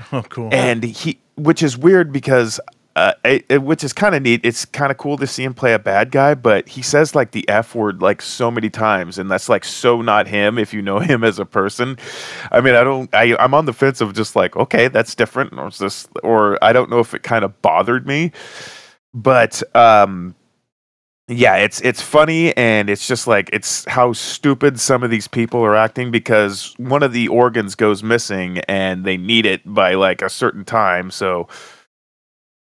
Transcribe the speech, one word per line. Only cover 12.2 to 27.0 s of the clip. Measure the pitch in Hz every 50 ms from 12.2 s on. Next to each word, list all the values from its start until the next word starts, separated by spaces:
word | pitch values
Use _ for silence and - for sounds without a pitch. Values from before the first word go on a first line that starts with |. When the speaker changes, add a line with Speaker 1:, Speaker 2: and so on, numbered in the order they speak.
| - - - - - -
Speaker 2:
I | - 120
mean, | 123 131 123
I | 117 123
don't, | 135 135 131 131 - -
I, | 104 117 120 117 -
I'm | 120 127 139
on | 151 160
the | 139 117
fence | - 139 139 127 -
of | 117 104 98
just, | 107 110 - - -
like, | 92 90 -
"Okay, | - 120 - - - 117 131
that's | 127 110 120 - -
different," | - 113 - - 123 135 - - 65
or | 67 98
is | - -
this, | 98 98 - - - - _ - -
or | 110 117 110 107 104 95 - -
I | 110
don't | 117 127 127 -
know | 113 120
if | 113 - -
it | -
kinda | - - 120 113 117 113
bothered | - _ - 92 78 87 95 107 123 127 127 135
me. | 139 147 165 170 - - - - - - - - - - - - _ _ _ _ -
But, | 120 107 131 131 123 117 110 - - - - -
um, | 120 117 113 110 104 101 98 95 90 87 90 90 _ _ _ _ _ _ _ _ _ _ _ _ _ _ _ _ _ _ -
yeah, | 120 120 123 110 95 95
it's, | 101 107 - -
it's | - 123 120 -
funny, | - - - 151 156 156 165 160 165 165 -
and | - 123 113 110 107 104 101
it's | 101 - - -
just, | 131 117 - 127
like, | 113 101 95 -
it's | - 107 - - - - -
how | - - 131 123 123 113
stupid | - - - - - - 147 139 - 143 143 131 117
some | - - 135 123 127
of | 117
these | 117 107 - -
people | - 123 117 113 - 120 117
are | 107 104
acting, | 110 110 110 - 127 123 123
because | 117 117 - - 117 107 104 101 98 98 - - - -
one | 120 127 135 147